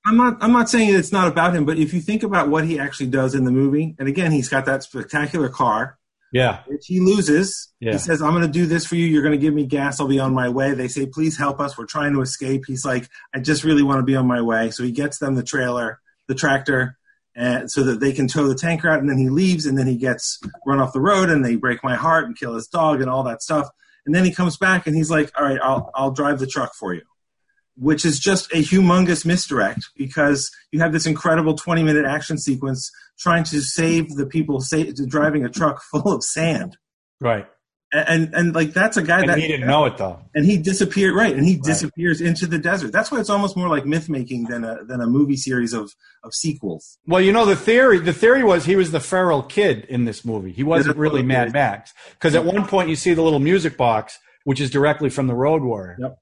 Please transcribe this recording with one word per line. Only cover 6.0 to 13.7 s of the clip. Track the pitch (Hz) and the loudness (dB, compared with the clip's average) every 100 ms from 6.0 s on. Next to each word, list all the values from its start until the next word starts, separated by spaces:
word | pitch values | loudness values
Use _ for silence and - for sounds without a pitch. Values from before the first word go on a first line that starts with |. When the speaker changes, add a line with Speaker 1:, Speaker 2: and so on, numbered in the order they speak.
| _ _ _ | _ _ _
Speaker 2:
Yeah. | 123 123 101 - | 0 0 -2 -10
Speaker 1:
which | 147 - | -12 -4
he | 185 | 2
loses. | 185 208 151 151 190 - - _ | 4 4 4 2 2 -6 -16 _
Speaker 2:
Yeah. | 113 | -4
Speaker 1:
He | 104 | -4
says, | - 156 | -2 -2
"I'm | 151 | 0
gonna | 170 165 | 0 0
do | 156 | 0
this | 170 165 - | 0 0 -2
for | 170 | -2
you. | 170 | 2
You're | 151 | 2
gonna | 147 147 | 2 2
give | 151 | 2
me | 151 135 | 0 -2
gas. | 143 139 139 | -2 -4 -4
I'll | 135 | 0
be | 135 | 0
on | 135 | 0
my | 131 123 | 0 0
way." | 127 139 | 0 -2
They | 139 123 | -2 -4
say, | 143 | -6
"Please | 131 156 160 156 | -6 -2 -2 0
help | 143 139 | -4 -4
us. | 143 127 | -6 -8
We're | |
trying | 113 151 143 | -10 -4 -2
to | 139 | 0
escape." | 131 - 131 135 135 | -2 -6 -4 -4 -4
He's | 131 | -8
like, | 135 127 - - - | -4 -4 -6 -20 -12
"I | 131 | -6
just | 135 151 | -2 0
really | 156 | 2